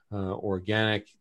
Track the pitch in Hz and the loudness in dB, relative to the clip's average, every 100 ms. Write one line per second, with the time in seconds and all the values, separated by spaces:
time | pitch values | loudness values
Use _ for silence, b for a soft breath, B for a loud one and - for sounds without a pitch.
0 | b 104 92 - 104 95 90 107 110 104 | b -6 -4 -2 -2 -2 0 2 4 2
1 | - _ | -2 _